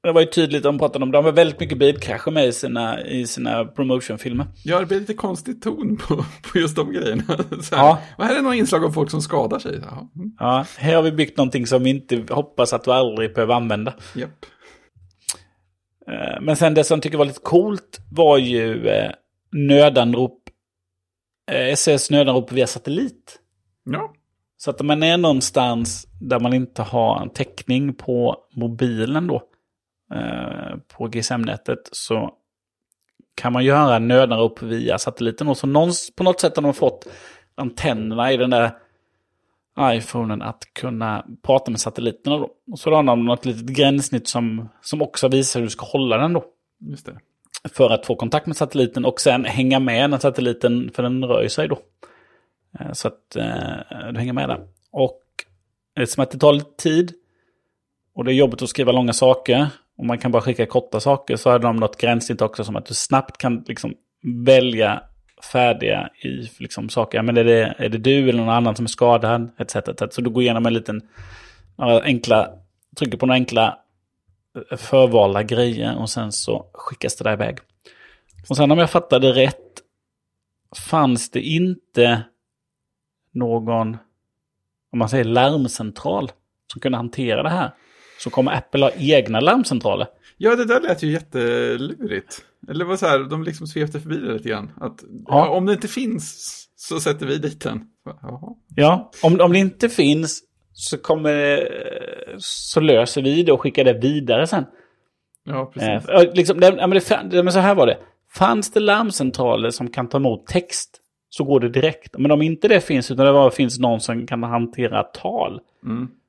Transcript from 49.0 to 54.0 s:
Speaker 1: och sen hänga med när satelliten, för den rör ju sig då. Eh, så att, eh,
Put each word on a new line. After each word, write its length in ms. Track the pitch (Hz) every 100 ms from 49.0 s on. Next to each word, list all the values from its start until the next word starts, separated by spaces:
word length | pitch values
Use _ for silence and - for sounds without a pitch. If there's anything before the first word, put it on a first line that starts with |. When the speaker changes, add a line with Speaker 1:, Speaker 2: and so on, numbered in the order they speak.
Speaker 1:
och 160 | 127 -
sen 240 | 147 123
hänga 360 | 123 135 131 131
med 300 | 127 117 143
när 80 | 135
satelliten, 720 | 143 131 123 117 123 120 123
för 80 | -
den 220 | 123 131
rör 180 | 127 117
ju 60 | 110
sig 200 | - 156
då. 100 | 147 _ _ - _ _ _ _ _ _ -
Eh, 120 | -
så 160 | - 123
att, 280 | - _ 117
eh, 760 | 57 120 120 - - -